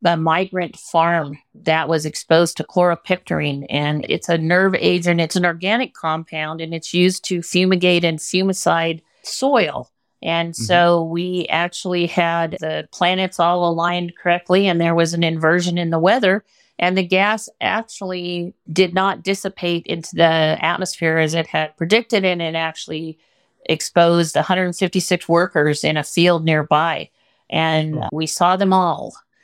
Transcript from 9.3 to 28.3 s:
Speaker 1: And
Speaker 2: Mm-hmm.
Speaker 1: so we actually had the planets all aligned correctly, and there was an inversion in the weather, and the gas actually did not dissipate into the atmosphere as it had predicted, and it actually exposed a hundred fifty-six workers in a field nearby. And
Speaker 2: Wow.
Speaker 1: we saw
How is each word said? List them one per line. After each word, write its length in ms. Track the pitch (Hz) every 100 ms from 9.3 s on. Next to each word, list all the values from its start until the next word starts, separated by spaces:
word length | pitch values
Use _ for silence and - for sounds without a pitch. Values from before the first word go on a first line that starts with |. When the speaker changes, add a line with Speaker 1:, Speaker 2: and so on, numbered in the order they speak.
| - 269 262 160 135 123 _ _ -
Speaker 1:
And 300 | 165 165 165
Speaker 2:
Mm-hmm. 100 | 160
Speaker 1:
so 400 | - 175 170 170
we 420 | 165 170 180 180 -
actually 580 | 160 175 - 190 180 170
had 500 | - 170 170 165 160
the 280 | 160 156 156
planets 460 | - 175 185 185 -
all 320 | 170 180 175
aligned 460 | 165 170 175 175 -
correctly, 500 | 180 175 - 185 196
and 140 | 170
there 140 | 170 170
was 180 | 165
an 80 | 170
inversion 560 | 165 160 160 175 175 175
in 120 | 165
the 100 | 165
weather, 440 | 175 254 202 202 - _ _ -
and 180 | 175 185
the 80 | 175
gas 420 | 185 196 214 - -
actually 920 | - 202 226 - 190 185 175 175 175 - -
did 200 | 160 185
not 300 | 180 196 175
dissipate 640 | - 196 190 - 175 170 -
into 300 | 170 160 165
the 420 | 165 160 156 160
atmosphere 580 | 160 175 185 - 165 160
as 140 | 156
it 120 | 165 160
had 300 | 156 156 -
predicted, 480 | 170 220 226 214
and 180 | 190 175
it 140 | 165 160
actually 640 | 160 - - 160 160 156 _ _ _ _ -
exposed 680 | 156 - 175 170 170 165 143
a 60 |
hundred 320 | 147 185 180 175
fifty-six 520 | 180 190 - 180 -
workers 560 | 170 185 160 147 147
in 120 | 151 156
a 60 |
field 400 | 147 - 175 170
nearby. 640 | 160 156 151 151 165 156 - _ _ _ -
And 460 | 160 160 156 156 151
Speaker 2:
Wow. 120 | -
Speaker 1:
we 140 | 156
saw 300 | 156